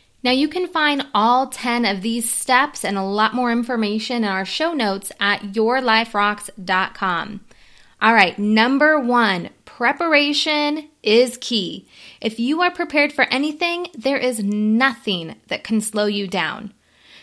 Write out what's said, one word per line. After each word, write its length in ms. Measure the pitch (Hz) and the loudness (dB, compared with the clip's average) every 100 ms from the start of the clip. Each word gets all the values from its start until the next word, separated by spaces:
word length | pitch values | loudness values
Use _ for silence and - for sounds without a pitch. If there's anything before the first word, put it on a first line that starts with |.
| _ _ | _ _
Now, 100 | 247 | 0
you 160 | 262 302 | 2 0
can 200 | 349 359 | -2 -4
find 400 | 330 302 277 - 202 | 0 0 0 0 2
all 320 | 220 254 269 | 4 4 2
ten 360 | - 240 240 | -4 -2 0
of 200 | 226 196 | 0 0
these 260 | 220 233 226 | -2 -2 -2
steps 560 | - - 254 294 - - | -4 2 2 2 -2 -4
and 140 | 196 | -4
a 40 | |
lot 300 | 190 202 220 | -2 0 0
more 180 | 247 240 | 0 0
information 640 | 233 233 240 208 220 220 240 | -2 -2 -2 -2 -2 -4 -2
in 120 | 214 | -2
our 160 | 190 190 | -2 -4
show 280 | - 320 | -2 -2
notes 380 | 320 214 196 - - | 0 -2 -2 -6 -4
at 360 | 202 208 202 202 | -2 -2 -4 -2
your 260 | 220 262 | 0 0
life 320 | 254 220 233 | 2 2 2
rocks 380 | 208 208 208 - - | 0 0 -2 -8 -12
dot 300 | 185 185 190 | -2 0 -2
com. 460 | - 190 170 - - - - - - - - | -4 -2 -2 -4 -12 -18 -20 -20 -20 -20 0
All 140 | 220 | 4
right, 240 | 226 180 - | 6 4 2
number 640 | 208 220 240 269 302 311 | 2 4 4 4 4 4
one, 500 | 240 240 220 185 170 _ - - | 2 2 2 0 -6 _ -20 -2
preparation 1120 | 240 285 339 294 294 294 320 302 294 302 302 _ | -2 0 2 2 2 0 0 0 0 -4 -8 _
is 340 | 220 226 247 233 | 2 4 4 0
key. 440 | - 233 175 - - - - - | -4 -4 -4 -10 -16 -20 -20 -8
If 180 | 226 220 | -8 -4
you 220 | 233 320 | -2 0
are 100 | 359 | 0
prepared 400 | 349 330 311 294 | -2 -4 0 0
for 140 | 294 339 | 0 -2
anything, 640 | 262 302 302 339 349 359 | 0 -4 -4 -4 -4 -8
there 220 | - 269 277 | -6 -2 0
is 260 | 254 220 | -2 -2
nothing 920 | 202 208 214 220 269 240 - 180 165 - - | -2 0 2 2 2 -2 -6 -6 -6 -14 -10
that 180 | - - | -10 -2
can 160 | 220 | -2
slow 240 | 214 214 208 | -2 -2 -2
you 240 | 202 196 | -2 -4
down. 440 | 185 156 - 202 _ _ _ _ - | -4 -4 -6 -12 _ _ _ _ -20